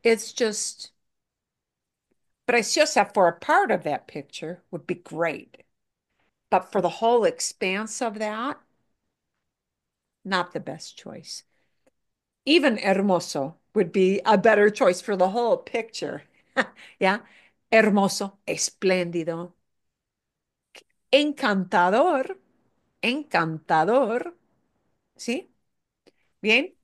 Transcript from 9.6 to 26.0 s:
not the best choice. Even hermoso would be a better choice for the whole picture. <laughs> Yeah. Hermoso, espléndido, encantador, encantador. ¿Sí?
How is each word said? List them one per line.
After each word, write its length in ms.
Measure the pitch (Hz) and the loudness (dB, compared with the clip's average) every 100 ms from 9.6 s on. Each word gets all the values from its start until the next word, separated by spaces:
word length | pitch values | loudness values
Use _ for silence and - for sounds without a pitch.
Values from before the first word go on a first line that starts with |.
| _ _ _ _ _ _ 185 | _ _ _ _ _ _ -4
not 260 | 185 175 | -4 -2
the 60 | - | -8
best 380 | - 156 - - | -10 -14 -16 -20
choice. 460 | - - - - _ _ _ _ _ _ _ _ _ _ - | -18 -18 -16 -18 _ _ _ _ _ _ _ _ _ _ 2
Even 320 | 320 277 214 | 2 4 0
hermoso 760 | 202 190 202 180 - 151 135 - _ | 0 2 2 0 0 -6 -6 -10 _
would 180 | 214 175 | -2 0
be 300 | 196 185 196 214 | 2 2 2 2
a 120 | 214 | 4
better 320 | 220 208 208 | 4 4 4
choice 320 | 208 170 185 | 4 0 0
for 140 | - 190 | -4 0
the 140 | 185 | 0
whole 280 | 226 240 180 | 0 0 0
picture. 680 | - 233 226 - - 147 - _ _ - | -2 -6 -6 -10 -10 -10 -16 _ _ -4
<laughs> 100 | 214 - - _ | -4 -8 -20 _
Yeah. 200 | 190 208 - _ _ _ _ | -2 -2 -8 _ _ _ _
Hermoso, 680 | 226 214 202 202 - 196 _ - | 4 4 4 2 0 -8 _ -10
espléndido, 1040 | 160 - _ 190 185 175 175 160 165 175 _ _ _ _ _ _ _ _ _ _ _ _ - _ _ _ | -6 -6 _ 0 0 -2 -4 -6 -8 -10 _ _ _ _ _ _ _ _ _ _ _ _ -20 _ _ _
encantador, 1300 | 277 294 294 254 196 180 196 175 220 349 285 262 381 _ _ _ _ _ _ | 2 2 -2 -2 0 0 2 4 4 2 0 -4 -10 _ _ _ _ _ _
encantador. 1400 | 220 269 294 175 160 160 - 160 165 247 226 240 349 - _ _ _ _ _ _ _ _ | -4 -4 -2 -2 -2 -6 0 0 2 2 0 -4 -8 -14 _ _ _ _ _ _ _ _
¿Sí? 360 | - 269 - _ _ _ _ _ | -8 -8 -8 _ _ _ _ _